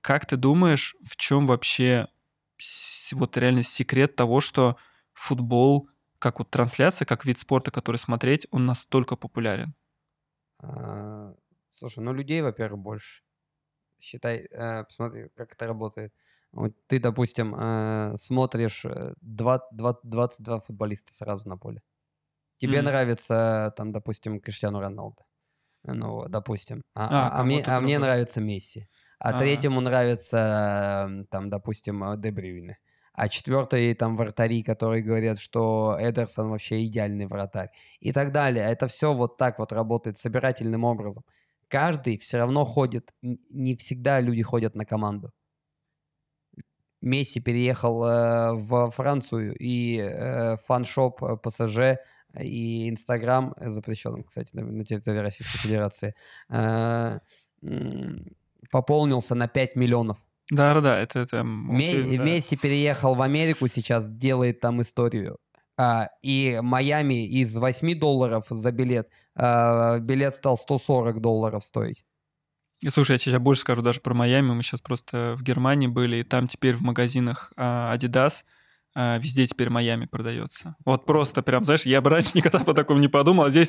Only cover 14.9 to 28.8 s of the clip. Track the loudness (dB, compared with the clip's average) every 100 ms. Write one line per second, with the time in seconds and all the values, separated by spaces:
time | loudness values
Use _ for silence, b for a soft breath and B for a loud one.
14.9 | -10 -10 -10 -18 -16 -18 -10 -8 -8 -8
15.9 | -10 -16 _ _ _ _ -6 -6 -6 -4
16.9 | 0 0 0 -2 -2 -6 -4 -4 -2 -2
17.9 | -4 -4 -8 -4 0 0 0 -4 -4 -10
18.9 | -10 -12 -14 -14 -4 0 0 -2 -6 -4
19.9 | -4 -6 -2 -2 -4 -8 -8 -8 -8 -6
20.9 | -6 _ -14 -10 -10 -10 -14 -14 -16 -18
21.9 | _ _ _ _ _ _ -8 -2 0 0
22.9 | 0 0 -2 -2 0 0 0 -2 -6 -8
23.9 | -8 -8 -10 -8 -10 -10 -6 -6 -4 -8
24.9 | -10 -14 -16 _ _ _ _ _ _ -10
25.9 | -8 -8 -8 -8 -8 -6 -8 -10 -16 -14
26.9 | -8 -2 2 2 2 2 2 2 0 2
27.9 | 2 2 2 0 -2 -4 -4 -8 -16